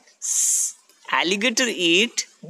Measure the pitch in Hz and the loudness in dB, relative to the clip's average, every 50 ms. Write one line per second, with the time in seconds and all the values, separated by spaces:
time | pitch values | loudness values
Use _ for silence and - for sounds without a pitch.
0 | _ _ _ _ - - - - - - - - - - - _ _ _ _ _ | _ _ _ _ -8 -6 -2 -2 0 0 0 0 -2 -4 -6 _ _ _ _ _
1 | _ - - 131 147 165 190 202 208 254 226 - 262 233 190 151 180 165 170 185 | _ -4 -2 0 0 0 0 0 0 0 0 0 0 -2 0 0 2 2 4 4
2 | 220 240 - - - - _ _ - 160 | 2 0 -2 -6 -8 -8 _ _ -8 -2